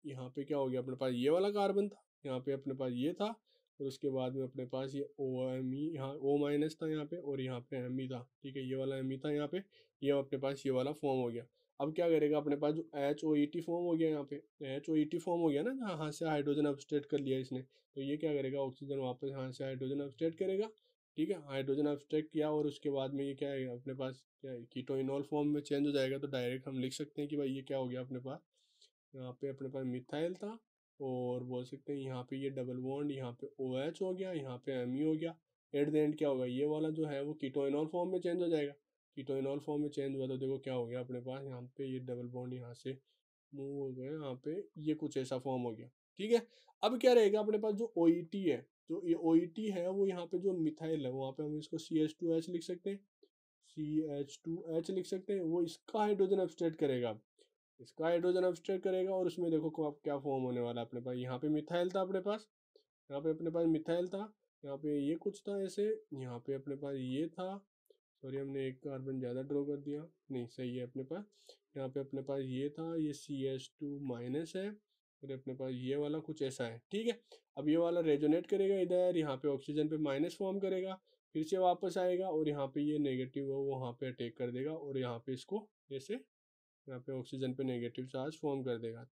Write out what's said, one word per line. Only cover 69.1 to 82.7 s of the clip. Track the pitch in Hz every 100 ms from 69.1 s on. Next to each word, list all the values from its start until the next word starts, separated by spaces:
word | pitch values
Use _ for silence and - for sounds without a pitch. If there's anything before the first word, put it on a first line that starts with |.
| 131
ज़्यादा | 123 127
ड्रॉ | 135 143
कर | 143 143
दिया, | 143 147 165 _ -
नहीं | 127 120
सही | - 127
है | 123
अपने | 123 135
पास, | 131 175 208 _ - - _ 139
यहाँ | 135
पे | 139
अपने | 135 139
पास | 135 139
ये | 131 127 147
था, | 156 165 165
ये | 151
सीएच | 147 - 139 135 131 131 -
टू | 143 143 135
माइनस | 117 123 143 165
है | 185 202 208 _ _ _ _
और | 139
अपने | 131 135
पास | 131 131
ये | 127 127 143
वाला | 147 156
कुछ | 156 151
ऐसा | 135 131
है, | 117 117 -
ठीक | 202 226
है। | 220 _ - _ -
अब | 147
ये | 165
वाला | 170 175
रेजोनेट | 160 143 151 165 -
करेगा | 196 196 196
इधर, | 175 180 180 175
यहाँ | 151 131
पे | 147
ऑक्सीजन | 135 151 151 156
पे | 156
माइनस | 151 135 175
फॉर्म | - 190 196
करेगा, | 190 185 190 185 _ _ _
फिर | 156
से | 156 185
वापस | 180 180 185 185
आएगा | 180 180 190
और | 156 156
यहाँ | 143
पे | 135